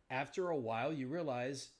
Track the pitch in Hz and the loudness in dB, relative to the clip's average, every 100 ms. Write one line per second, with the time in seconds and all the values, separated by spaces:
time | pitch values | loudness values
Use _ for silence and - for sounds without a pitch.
0 | - 131 143 - 180 156 113 113 139 156 | -4 -2 0 0 2 2 2 2 2 0
1 | 127 131 147 123 127 139 - | -2 0 0 0 0 -4 -8